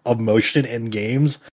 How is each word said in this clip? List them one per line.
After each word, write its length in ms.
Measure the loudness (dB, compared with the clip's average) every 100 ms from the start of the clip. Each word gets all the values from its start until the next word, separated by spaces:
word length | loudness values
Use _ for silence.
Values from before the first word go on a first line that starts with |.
| -2
of 140 | 0
motion 460 | 2 2 2 0 -2
in 200 | -4 -6
games, 540 | -6 -2 0 0 -2 -16